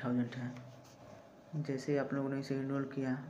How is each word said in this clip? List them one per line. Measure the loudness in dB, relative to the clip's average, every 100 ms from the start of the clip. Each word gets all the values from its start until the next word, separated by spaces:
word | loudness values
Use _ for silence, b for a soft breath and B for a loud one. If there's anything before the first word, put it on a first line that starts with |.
thousand | 2 4 2
है, | 0 -4 -6 -12 -16 -18 -18 -16 -16 -18 -20 -6 -2
जैसे | 0 0 4
ही | 4
आप | 4
लोगों | 2 2
ने | 0
इसे | 0 0
enroll | 2 0
किया, | 0 0 0 0